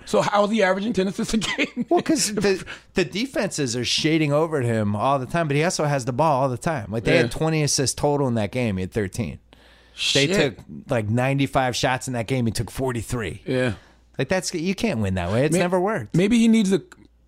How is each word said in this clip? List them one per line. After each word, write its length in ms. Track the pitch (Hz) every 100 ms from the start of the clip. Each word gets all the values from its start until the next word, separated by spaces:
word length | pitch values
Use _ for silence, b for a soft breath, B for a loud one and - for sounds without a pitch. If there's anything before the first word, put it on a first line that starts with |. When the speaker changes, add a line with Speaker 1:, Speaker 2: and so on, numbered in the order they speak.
| -
Speaker 1:
So 160 | 208
how 220 | 160 202
is 80 | 208
he 100 | 220
averaging 300 | 185 196 220
ten 140 | 185 190
assists 260 | 208 -
a 40 | 220
game? 480 | - - 294 240 233
<laughs> 20 |
Speaker 2:
Well, 120 | 349
'cause 340 | - 294 202 208
the, 280 | 196 190 - B B
the 120 | - 170
defenses 720 | 190 262 330 185 - 131 123
are 80 | 117
shading 460 | - 156 160 151
over 280 | 143 165 151
to 60 | 117
him 280 | 113 104 101
all 220 | 127 139
the 80 | 123
time, 220 | 170 156
but 80 | 143
he 80 |
also 220 | 170 180 147
has 180 | 143 120
the 80 |
ball 300 | 123 160 131
all 60 | 139
the 80 | 123
time. 300 | 175 147 101
Like, 140 | 113 156
they 100 | 165
had 120 | 117
Speaker 1:
Yeah. 40 |
Speaker 2:
twenty 320 | - 160 156
assists 320 | 143 - 127 -
total 320 | 147 143 135
in 80 | 113
that 160 | 101
game. 240 | 127 117 92
He 40 |
had 100 | 92
thirteen. 480 | 117 95 - 82 - _ b b b b - -
They 120 | 139 151
Speaker 1:
Shit. 300 | 196 139 92
Speaker 2:
took, 80 | - 73 -
like, 200 | 120 107
ninety-five 680 | 117 131 139 135 139 127 113
shots 320 | 135 127 -
in 60 |
that 120 | 120 110
game. 180 | 131 117
He 60 |
took 180 | 110 95
forty-three. 680 | - 131 120 - 123 101 107 -
Speaker 1:
Yeah. 280 | 127 127 92 b b _ -
Speaker 2:
Like, 120 | 135
that's, 240 | 185 -
you 200 | 175 175 190
can't 240 | 226 123
win 160 | 98 92
that 160 | 87
way. 140 | 113 151
It's 80 |
Speaker 1:
May-, 60 | 175
Speaker 2:
never 200 | 175 185
worked. 360 | 190 202 107 160
Speaker 1:
maybe 240 | 202 233
he 80 | 226
needs 220 | 220 190
to, 100 | 185 - - - _